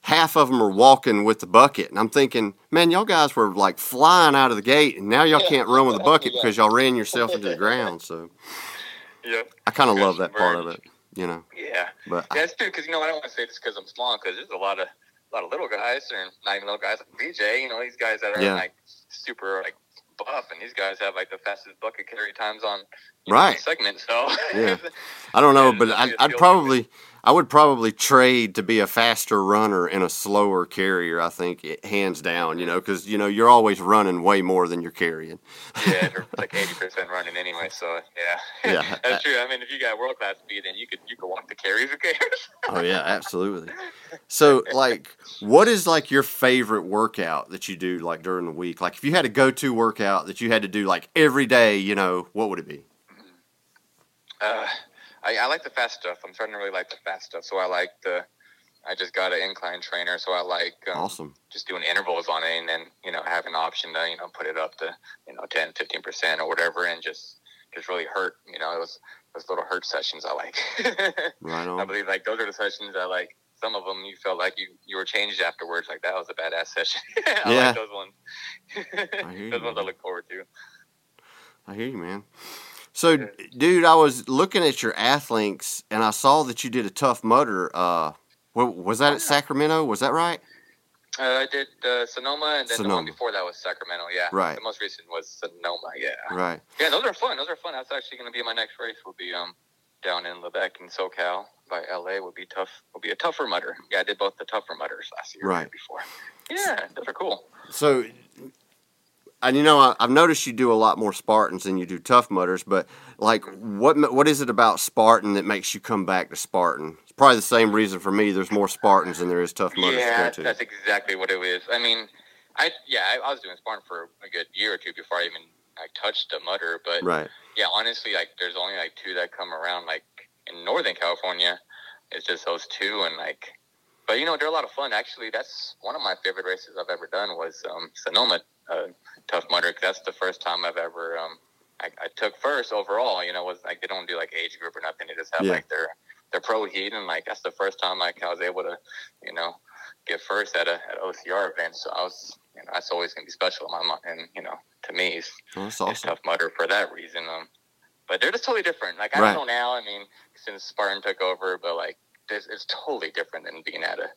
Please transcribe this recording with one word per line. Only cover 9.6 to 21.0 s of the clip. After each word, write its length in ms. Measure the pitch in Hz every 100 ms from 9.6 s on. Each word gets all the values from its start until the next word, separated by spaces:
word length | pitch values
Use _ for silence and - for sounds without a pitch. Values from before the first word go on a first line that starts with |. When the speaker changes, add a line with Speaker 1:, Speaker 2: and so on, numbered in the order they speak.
| -
Speaker 1:
I 40 |
kinda 220 | - 131
love 240 | 101 98 87
Speaker 2:
Good 60 |
Speaker 1:
that 80 | 92
part 220 | 107 90 87
of 60 |
Speaker 2:
converge. 140 | 85 85
Speaker 1:
it, 120 | _ _ _ 98
you 60 | 87
know? 180 | 82 _
Speaker 2:
Yeah. 340 | - - 87 87 - -
Speaker 1:
But 200 | 208 -
I 40 | 147
Speaker 2:
That's 180 | 160
true, 160 | - 185
'cause, 160 | 180 151
you 60 |
know, 100 | 165
I 40 | 156
don't 80 | 156
wanna 120 | 131
say 160 | - 117
this 120 | -
'cause 180 | 120 101
I'm 100 | 92
small, 300 | - 123 113
'cause 180 | - 92
there's 120 | 101
a 60 | 92
lot 240 | 98 95
of, 80 | 92
a 460 | _ _ _ _ 113
lot 80 |
of 60 | 92
little 180 | 143 -
guys, 420 | 107 120 131 -
or 140 | 107 92 _
not 120 | 101 98
even 100 | 101
little 120 | 104
guys, 200 | 101 110
like 180 | - -
B 140 | -
J, 300 | - 107 123
you 60 | 131
know, 120 | 113
these 140 | 123 120
guys 240 | 113 107
that 140 | 107 104
are, 60 |
Speaker 1:
Yeah. 120 | 101
Speaker 2:
like, 180 | 92 92 _ _ - _
super, 540 | - - 117 98 95
like, 140 | 92 - _ - _ -
buff, 320 | - 131 -
and 100 | 85
these 120 | -
guys 240 | - 98
have, 160 | 98